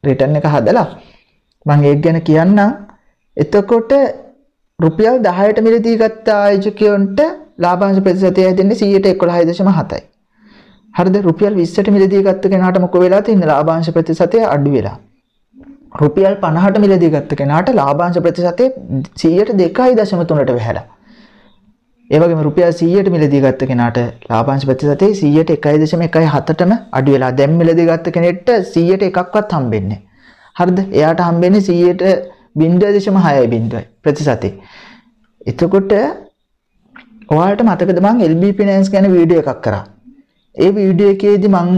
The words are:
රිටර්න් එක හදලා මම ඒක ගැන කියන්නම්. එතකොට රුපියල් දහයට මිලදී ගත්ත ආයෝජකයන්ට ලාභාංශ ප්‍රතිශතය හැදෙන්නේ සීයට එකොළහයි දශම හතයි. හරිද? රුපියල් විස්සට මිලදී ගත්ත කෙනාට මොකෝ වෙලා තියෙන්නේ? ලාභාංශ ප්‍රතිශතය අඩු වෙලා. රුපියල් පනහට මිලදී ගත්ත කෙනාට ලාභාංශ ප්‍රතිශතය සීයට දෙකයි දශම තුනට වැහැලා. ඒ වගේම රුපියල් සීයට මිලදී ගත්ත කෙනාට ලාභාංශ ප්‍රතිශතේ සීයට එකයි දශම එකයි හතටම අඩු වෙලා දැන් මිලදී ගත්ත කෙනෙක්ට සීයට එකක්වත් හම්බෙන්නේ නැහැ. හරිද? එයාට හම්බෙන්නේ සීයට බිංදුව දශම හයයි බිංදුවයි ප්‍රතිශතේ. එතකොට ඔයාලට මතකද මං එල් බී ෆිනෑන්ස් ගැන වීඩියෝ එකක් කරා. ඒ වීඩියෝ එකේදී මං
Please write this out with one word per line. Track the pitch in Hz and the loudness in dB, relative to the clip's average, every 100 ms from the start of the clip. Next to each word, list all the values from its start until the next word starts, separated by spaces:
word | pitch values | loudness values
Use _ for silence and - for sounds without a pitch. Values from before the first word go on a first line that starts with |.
රිටර්න් | 143 135 175 151 | -2 -2 0 0
එක | 151 | 0
හදලා | 147 113 226 175 - - _ _ _ _ _ - | 0 0 0 -2 -8 -20 _ _ _ _ _ 0
මම | 147 143 | 2 2
ඒක | 147 165 | 2 0
ගැන | 165 160 | -2 0
කියන්නම්. | 156 170 208 202 285 - _ _ _ _ - | 2 4 2 2 -2 -14 _ _ _ _ -6
එතකොට | 151 208 202 233 226 277 254 - - _ _ _ _ _ | -2 -2 0 -2 0 0 0 -4 -18 _ _ _ _ _
රුපියල් | 165 160 220 254 202 | -2 2 0 2 0
දහයට | 180 202 208 220 | 0 0 2 2
මිලදී | 233 233 226 | 2 0 0
ගත්ත | 220 220 - 208 | 0 -2 -2 0
ආයෝජකයන්ට | 202 196 202 202 214 202 196 196 311 - - - 175 | 2 0 -2 0 0 2 0 0 -2 -4 -18 -4 -2
ලාභාංශ | 180 196 196 190 | 0 0 0 0
ප්‍රතිශතය | 185 190 185 185 | 0 0 2 0
හැදෙන්නේ | 185 190 - | 2 0 0
සීයට | 202 196 196 | 0 2 0
එකොළහයි | 185 175 175 170 | 0 0 0 0
දශම | 170 190 170 | 0 0 0
හතයි. | - - - _ _ _ _ - _ _ _ - | -2 -10 -14 _ _ _ _ -20 _ _ _ -2
හරිද? | 185 196 190 | 0 0 0
රුපියල් | 165 208 196 | 0 0 0
විස්සට | 170 - 202 202 | -2 -2 0 2
මිලදී | 190 196 196 | 2 2 0
ගත්ත | 185 190 | 0 0
කෙනාට | 190 185 185 | 0 0 0
මොකෝ | 180 180 | 0 2
වෙලා | 180 196 214 | 2 2 2
තියෙන්නේ? | 208 160 | 0 2
ලාභාංශ | 143 156 160 165 165 | 0 0 -2 -2 -2
ප්‍රතිශතය | 160 160 180 226 220 147 | -2 -2 0 0 0 0
අඩු | 143 135 | 0 -2
වෙලා. | 101 - _ _ _ _ _ _ - - _ - | -4 -10 _ _ _ _ _ _ -20 -20 _ -2
රුපියල් | 147 190 190 190 | -2 2 0 0
පනහට | 175 160 190 202 | -2 0 0 2
මිලදී | 202 185 165 151 | 2 2 2 0
ගත්ත | - 143 | -4 -4
කෙනාට | 139 151 190 226 | -2 0 0 0
ලාභාංශ | 139 143 175 175 170 | 0 0 -2 0 -2
ප්‍රතිශතය | 175 175 175 254 262 185 131 143 - | -2 -4 0 -2 -2 -8 -8 -8 -4
සීයට | 160 170 220 208 | 0 0 0 0
දෙකයි | 170 - 254 233 | 0 0 0 2
දශම | 202 180 170 | 0 -2 -2
තුනට | 151 131 120 | 0 0 -2
වැහැලා. | 113 - - _ _ - _ _ _ _ _ _ _ _ _ | -4 -8 -10 _ _ -20 _ _ _ _ _ _ _ _ _
ඒ | 147 | 0
වගේම | 170 160 | 2 0
රුපියල් | 147 147 175 | -2 0 0
සීයට | 165 165 190 190 | 0 0 2 0
මිලදී | 175 151 139 | 0 0 2
ගත්ත | 135 131 131 | 0 -2 -2
කෙනාට | 123 120 120 117 - | -2 -2 -2 -6 -10
ලාභාංශ | - 113 117 139 135 | -6 -4 -2 -2 -2
ප්‍රතිශතේ | 131 147 143 196 | -2 -2 0 0
සීයට | 196 151 151 160 | 0 2 2 0
එකයි | 160 151 151 | -2 0 0
දශම | 156 170 | 0 -2
එකයි | 165 160 160 | -2 0 0
හතටම | 143 151 180 180 233 - | 0 -4 -2 0 0 -2
අඩු | 131 135 | -2 0
වෙලා | 139 127 | 0 0
දැන් | 127 139 165 | 0 0 2
මිලදී | 165 165 170 | 2 2 2
ගත්ත | 165 170 | 0 -2
කෙනෙක්ට | 170 170 170 - 233 190 | -2 -2 -2 0 0 0
සීයට | 165 170 190 | 0 0 2
එකක්වත් | 196 185 180 214 208 | 0 -2 -2 -4 -2
හම්බෙන්නේ | 170 123 107 98 101 | -4 -2 -4 -4 -8
නැහැ. | _ _ _ _ _ - | _ _ _ _ _ -4
හරිද? | 180 180 190 | 0 0 0
එයාට | - 156 165 | 0 0 0
හම්බෙන්නේ | 175 170 180 202 | 0 0 2 2
සීයට | 196 170 175 180 185 175 - - _ | 2 2 2 2 0 0 -4 -20 _
බිංදුව | 151 160 175 208 | -2 0 2 2
දශම | 202 196 190 | 0 0 0
හයයි | 170 139 120 | 2 2 0
බිංදුවයි | 117 110 117 - _ | 0 -4 -8 -12 _
ප්‍රතිශතේ. | 160 143 147 117 98 - - - - - _ _ _ _ | -4 -2 -2 -2 -6 -10 -20 -20 -20 -20 _ _ _ _
එතකොට | - - 170 196 196 208 277 370 - _ _ _ _ _ _ - _ - - | -12 -4 0 0 0 0 -2 -6 -18 _ _ _ _ _ _ -20 _ -20 -4
ඔයාලට | 156 180 208 | -2 0 2
මතකද | 233 175 240 175 | 0 0 0 0
මං | 196 233 | 0 2
එල් | 170 165 | 0 2
බී | 196 | 0
ෆිනෑන්ස් | 196 202 196 196 | 0 0 0 0
ගැන | 196 196 | 2 2
වීඩියෝ | 180 165 170 | 4 4 2
එකක් | 151 123 | 0 -4
කරා. | 120 101 - _ - - _ _ _ - | -4 -6 -8 _ -20 -20 _ _ _ -2
ඒ | 180 | 0
වීඩියෝ | 202 190 175 202 | 2 0 2 2
එකේදී | 196 202 208 202 | 2 2 2 2
මං | 185 175 | 2 2